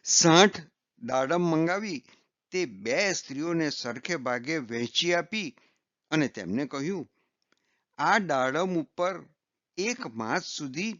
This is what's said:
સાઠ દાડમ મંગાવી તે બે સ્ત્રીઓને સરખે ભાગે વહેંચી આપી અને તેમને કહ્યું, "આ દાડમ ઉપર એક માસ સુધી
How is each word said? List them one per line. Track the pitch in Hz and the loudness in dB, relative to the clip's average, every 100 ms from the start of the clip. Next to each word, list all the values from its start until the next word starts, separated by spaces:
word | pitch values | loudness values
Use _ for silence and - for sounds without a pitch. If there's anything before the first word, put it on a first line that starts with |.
સાઠ | - - 170 165 202 - 156 _ _ _ | 0 4 8 10 8 4 -12 _ _ _
દાડમ | 117 127 131 175 | -2 0 2 2
મંગાવી | 175 156 165 190 214 143 - _ _ _ _ | 2 2 2 0 -4 -8 -12 _ _ _ _
તે | 185 170 | -4 -4
બે | 98 107 143 202 | -4 -2 0 2
સ્ત્રીઓને | 170 - 135 165 170 151 | -2 -6 -6 -2 0 -2
સરખે | - 123 117 - 170 | -4 -8 -8 -6 -4
ભાગે | 127 123 127 160 | -2 -4 -4 -6
વહેંચી | 113 117 120 - 170 | -4 -4 -2 -2 0
આપી | 175 170 220 165 - _ _ _ _ _ | 0 -2 -6 -8 -12 _ _ _ _ _
અને | 156 131 | 0 0
તેમને | 110 87 110 143 | -2 -4 -4 -4
કહ્યું, | 139 147 196 110 _ _ _ _ _ _ _ _ - | -4 -4 -6 -10 _ _ _ _ _ _ _ _ -2
"આ | 156 214 | 2 2
દાડમ | 175 139 127 147 185 175 | 2 2 2 0 0 -2
ઉપર | 147 - 180 175 143 _ _ _ _ - | -4 -4 -4 -4 -12 _ _ _ _ -6
એક | 208 247 254 | -4 -4 -8
માસ | 113 113 165 | -6 -2 -2
સુધી | - - 143 139 220 | -4 -8 -8 -6 -6